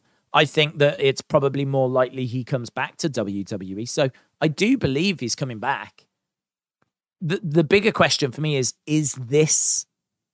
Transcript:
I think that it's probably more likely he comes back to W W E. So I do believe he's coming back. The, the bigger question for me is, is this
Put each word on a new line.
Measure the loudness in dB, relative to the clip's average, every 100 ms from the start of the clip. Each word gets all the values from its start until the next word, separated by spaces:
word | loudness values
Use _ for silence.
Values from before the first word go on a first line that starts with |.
| -10 _ _
I | 2
think | 4 2 0 2
that | 2 4
it's | 0 0
probably | -2 0 0 0
more | -2 0 0
likely | 2 0 -2 -6
he | -6
comes | -4 -4 -4
back | -6 -8 -4
to | -4
W | -2 -4 -4
W | -6 -8 -8 -8
E. | -6
So | 0 -2 -2 _ _
I | -2
do | 0 2 2
believe | 0 0 0 -2
he's | -4
coming | -4 -6 -4
back. | -4 -4 -6 _ _ _ _ _ _ _ _ _ _ _ _ _
The, | -4 -4
the | 0 2
bigger | 4 4 4
question | 4 2 2 -2
for | -2
me | -2 0
is, | -2 -4 -2
is | 0 0
this | -4 0 2 4 2 2 0 -4 _ _ _ _